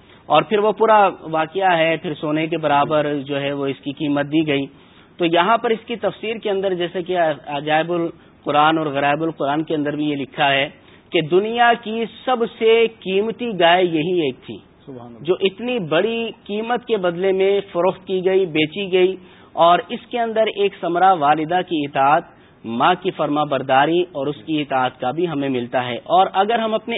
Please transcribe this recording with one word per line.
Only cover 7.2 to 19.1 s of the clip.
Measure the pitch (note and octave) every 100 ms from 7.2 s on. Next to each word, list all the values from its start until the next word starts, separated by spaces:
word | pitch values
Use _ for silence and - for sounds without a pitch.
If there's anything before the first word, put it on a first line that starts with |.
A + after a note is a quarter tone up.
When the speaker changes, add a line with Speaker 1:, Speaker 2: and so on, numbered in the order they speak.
| D#3+ C#3+ -
Speaker 1:
عجائب | C#3+ D3 D#3 D#3+
القرآن | F3 E3+ - - _ - D3 D#3 D#3+
اور | D#3
غرائب | C#3 C#3+ D3
القرآن | E3 D#3 C#3 D3
کے | D#3
اندر | D#3+ C#3+ D3
بھی | D3+
یہ | C#3+
لکھا | C3 - C#3+
ہے | C#3 D3 - - - _
کہ | F3+
دنیا | D#3 F3+ G#3+ A#3 A#3 A#3
کی | G#3 A3+ A3 -
سب | - B3+ A3+ -
سے | A3 A3+ A3+ A3+
قیمتی | F3+ F#3+ A3 A3 A#3+ F#3+
گائے | E3 F3
یہی | F#3 E3 D#3 F3+
ایک | D3 B2+ -
تھی۔ | G#2 - _ -
Speaker 2:
سبحان | C3 A#2+
اللہ۔ | A#2
Speaker 1:
جو | C#3+ F3+
اتنی | F#3+ F#3+ A#3+ B3 E3
بڑی | D#3 G#3 A#3 A3+ -
قیمت | - G#3 A3+ A#3+ A#3+
کے | A3
بدلے | F3+ E3+ F#3+
میں | F#3+ G3 G3+ G3
فروخت | F3 F3 F3 -
کی | F#3
گئی، | F3+ F#3+ F#3+ D3+
بیچی | D3+ D#3 G3
گئی، | F#3 F#3